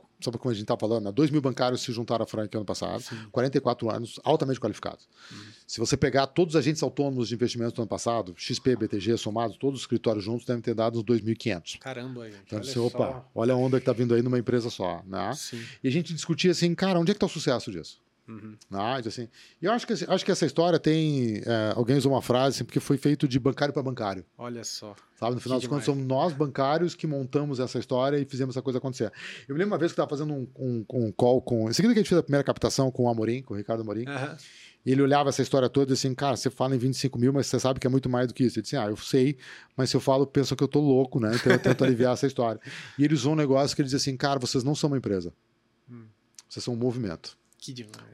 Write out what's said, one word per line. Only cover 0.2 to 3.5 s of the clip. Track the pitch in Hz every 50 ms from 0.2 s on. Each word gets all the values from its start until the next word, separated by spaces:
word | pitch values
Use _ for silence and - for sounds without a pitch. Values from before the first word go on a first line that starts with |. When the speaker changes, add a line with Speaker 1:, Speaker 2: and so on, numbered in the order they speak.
Speaker 1:
sabe | - 127 117
como | 113 - 131
a | 117
gente | 101 104
tava | - 120 -
falando, | - 107 117 117 104
né? | 101 101
Dois | 107 151 151
mil | 135 151
bancários | 131 135 120 - 131 123 127 123
se | - - 120
juntaram | 113 120 - 123 113 110
à |
Frank | - - 107 107 101 -
ano | 110 104
passado, | - 95 - - 87 92 117
Speaker 2:
Sim. | 120 - 120 110 110 107
Speaker 1:
quarenta | - - 123 135